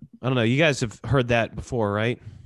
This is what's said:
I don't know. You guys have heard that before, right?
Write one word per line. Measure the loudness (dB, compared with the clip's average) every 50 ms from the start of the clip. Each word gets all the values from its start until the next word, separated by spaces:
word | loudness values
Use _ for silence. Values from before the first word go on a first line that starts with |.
| -20 -20 -16 -8
I | -4 -2
don't | 0
know. | 2 2
You | 2 2 4
guys | 4 2 2 0
have | -2 -6 -6 -8 -4
heard | 0 2 2 2 2
that | 2 0 0 -2 -4
before, | -10 -10 -6 -4 -2 0 0
right? | 0 0 0 0 -2 -4 -8 -14 -20 -20 -20